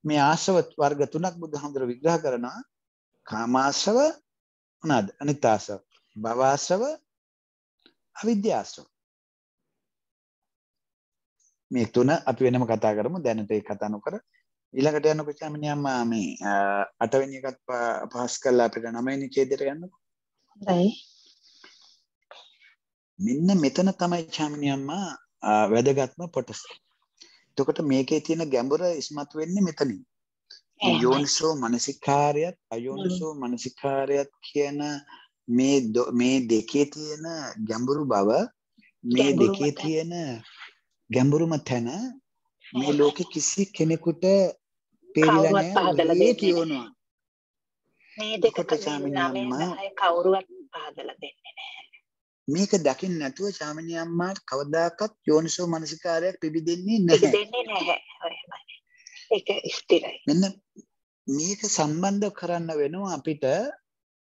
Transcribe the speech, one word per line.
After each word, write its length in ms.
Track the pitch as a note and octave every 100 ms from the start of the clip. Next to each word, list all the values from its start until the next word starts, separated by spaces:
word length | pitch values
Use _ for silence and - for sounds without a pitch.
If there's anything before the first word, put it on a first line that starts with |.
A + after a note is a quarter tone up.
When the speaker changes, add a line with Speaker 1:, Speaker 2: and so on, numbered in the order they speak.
Speaker 1:
මේ 140 | D3+ D3+
ආශ්‍රව 400 | C#3+ E3 - F3+ D#3+ -
වර්ග 220 | C#3+ D3 C#3
තුනක් 320 | D#3+ F3+ E3+
බුදුහාමුදුරුවෝ 540 | E3 D3 C#3+ C#3 B2+
විග්‍රහ 260 | B2 D3+ E3
කරනවා. 380 | D#3+ B2 A#2+ F#3 C4 _ _ _ _ _ -
කාමාශ්‍රව 720 | G#2+ A#2 B2+ C#3 C#3 - A3+ D4+ D#4+ _ _ _ _ _ _
මොනවාද? 220 | D#3+ C3 G2 -
අනිත් 260 | C#3+ D3
ආශ්‍රව. 360 | B2+ G#2+ - G2+ _ _ _ G#2+
භවආශ්‍රව, 680 | A2 A#2+ C3 C#3+ - F#3 C4 D#4+ _ _ _ _ _ _ _ _ _ _ _ -
අවිද්‍යාශ්‍රව. 720 | G#3+ A3 G3+ C3 G2 - - _ _ _ _ _ _ _ _ _ _ _ _ _ _ _ _ _ _ _ _ _ _ _ _ _ _ _ _
මේ 160 | C3 C3+
තුන 240 | - B2+ D#3+ -
අපි 180 | B2
වෙනම 220 | C3 B2 A#2+
කතා 300 | A2 A2 G#2
කරමු. 260 | A2 F#3
දැනට 260 | C3+ A2 G#2
ඒක 160 | G#2+ -
කතා 220 | G#2 G#2+
නොකර. 260 | G#2+ D3+ G3+ _ _ _ _ _
ඊළඟට 340 | C3 C#3+ D3+ D3+
යනකොට 300 | D#3 D3+ D3
ස්වාමිනියම්මා 640 | D#3 D3+ D3 D3 C#3+ B2+
මේ, 240 | A#2 A2+ F2 C2
අ, 80 | G2+ G2+ G2 G2+ G2 _
අටවෙනි 400 | A#2 C3+ C3+ C3+
එකත් 180 | C3 B2+
ප-, 320 | - B2 A#2+ - -
පහස් 260 | B2 B2 -
කරලා 300 | C3+ B2 A#2
අපිට 180 | A2+ A#2
නවවෙනි 460 | A#2 B2+ C#3 C3+
ඡේදයට 320 | C3+ C3 C3+
යන්නකෝ. 340 | C#3 D3+ F3+ _ _ _ _ _ _
Speaker 2:
හොඳයි. 440 | _ G3+ F3 F#3+ - - _ _ _ _ _ - _ _ _ _ _ _ - - _ _ _ _ _ _ _
Speaker 1:
මෙන්න 420 | G2+ C3+ F3 G3
මෙතන 300 | C#3+ D3+ F#3+
තමයි 300 | F#3 F3 F3 E3
ස්වාමිනියම්මා 800 | - D3+ D3 C#3+ C#3 C#3 F3 F#3 C#3+ _ _ G2+ G#2+ G#2+
වැදගත්ම 560 | A2 C3 C#3 C3 - F3
කොටස. 320 | C#3 B2 A2+ - - _ _ _ _ - _
එතකොට 360 | _ - C3+ D3+
මේකේ 400 | D#3 C3+ B2+ D#3
තියෙන 300 | D3+ D#3+ D#3+
ගැඹුර 320 | C3 B2+ D#3 F3+
ඉස්මතු 480 | E3 B2 D3 C#3+ D#3
වෙන්නේ 240 | D#3+ F#3+
මෙතනින්. 280 | F#3 D#3 C#3
මේ 140 | F#2+ - _ _ _ _ - _ _
Speaker 2:
එහෙමයි. 220 | G3+ A#2
Speaker 1:
යෝනිසෝ 500 | B2 C3+ C#3+ - D#3
මනසිකාරයත් 1000 | D#3 A#2 A#2+ - C3+ - C#3+ D3 D3 E3+ F#3 _
අයෝනිසෝ 640 | A2+ B2 G3 F#3+ F3+ D#3+
Speaker 2:
හ්ම්. 80 | D3
Speaker 1:
මනසිකාරයත් 920 | B2+ B2 B2+ - C#3 C3+ C3+ C#3+ C#3 _
කියන 380 | - D3 C#3+ C#3+ D3 D3 - - _ _
මේ 320 | - A#2+ C3+ C#3 A#2+
දො-, 240 | A2+ B2
මේ 240 | A#2+ B2 C3+
දෙකේ 460 | A#2+ A2+ G#2+ C#3+ C#3+
තියෙන 380 | D3 D3+ D3+ D#3+ E3 C3 G#2+
ගැඹුරු 440 | G#2+ A2+ B2+ C#3+
බව, 260 | C#3+ G#2+ G2+ B2+ A3+ _ _ _ _ _
මේ 180 | A#2+ B2
Speaker 2:
ගැඹුරුම 180 | C#3 C#3
Speaker 1:
දෙකේ 320 | A2+ G2 D3
Speaker 2:
තැන. 100 | C#3+
Speaker 1:
තියෙන 300 | D#3 D#3+ E3 F3 D#3 A#2 - - - _ _ _ _
ගැඹුරුම 440 | A#2+ C3 D3 D#3+ D#3
තැන 240 | - B2
මේ 180 | A#2 E3 B3+ C4+ _ _ _ _ -
Speaker 2:
එහෙමයි. 240 | A#2+ C#3+ D3
Speaker 1:
ලෝකෙ 260 | D3 C#3+
කිසි 380 | F3+ D#3 - - G3
කෙනෙකුට 580 | - D#3+ D#3+ E3+ E3 F#3 G3 F#3 - _ _ _ _ _
පේරිලා 320 | - D#3 D#3+
Speaker 2:
කවුරුවත් 120 | -
Speaker 1:
නෑ. 160 | G3 F3
Speaker 2:
පහදලා 140 | G3
Speaker 1:
ඔළුවේ 220 | F3+ D#3 E3
Speaker 2:
දෙන්නේ 180 | F3
නෑ. 100 | A#3+
Speaker 1:
කියවනවා. 520 | A#3+ G3 F3 D#3+ D3 A2+ _ _ _ _ _ _ _ _ _ _ _ _ -
Speaker 2:
මේ 160 | G#3+
දෙක 140 | A3 A3
Speaker 1:
එතකොට 200 | - E3+
Speaker 2:
තුලින් 160 | D3+
Speaker 1:
චාමිනී 380 | D3+ D3 C#3 C#3
Speaker 2:
නවය 180 | - B2+
Speaker 1:
අම්මා 300 | B2+ C3 F3+
Speaker 2:
දහය 200 | F3 G3
කවුරුවත් 520 | F#3+ F#3+ E3+ F#3 F#3+ F#3 F#4 D4
පහදලා 480 | E3 D3 - - -
දෙන්නේ 360 | C#3+ - -
නෑ. 280 | - G4 - - - _ _ _ _ -
Speaker 1:
මේක 240 | D#3 G3+ G3+
දකින්න 360 | D3 C3 F#3 E3+
නැතුව 300 | C#3+ C3 G3
චාමිනී 460 | F#3+ D3+ D3+ E3 E3
අම්මාට 400 | E3 E3+ F3+ G3
කවදාකවත් 680 | - C3+ C#3+ D#3+ E3+ E3+ G#3+ _
යෝනිසෝ 440 | - D3+ D#3+ - F3
මනසිකාරයක් 680 | E3 D#3 D#3+ F3 E3 F3 F#3
පිබිදෙන්නේ 600 | D#3+ D#3+ D#3+ E3+ F#3 A3+
නැහැ. 220 | F3 D#3+
Speaker 2:
පිබිදෙන්නේ 440 | F#3 G#3 G#3 B3
නැහැ. 340 | A3+ G3+ E3+ - - -
එහෙමයි. 380 | E3+ - - - _ - _ _ - - -
ඒක 180 | G#3+ - G3+ -
ස්ථිරයි. 460 | - - E3+ - -
Speaker 1:
මෙන්න 200 | - D#3 F#3+ - _ - - _ _ _ -
මේක 340 | C#3 E3+ G3+
සම්බන්ධ 680 | G#3+ - D3+ D3+ G3 G3+ G3+
කරන්න 380 | G3+ E3+ E3+ E3
වෙනවා 400 | D#3 C#3+ F3 G3
අපිට 300 | D#3 D#3+ D3+ C3 D#3 B3+ - _ _ _ _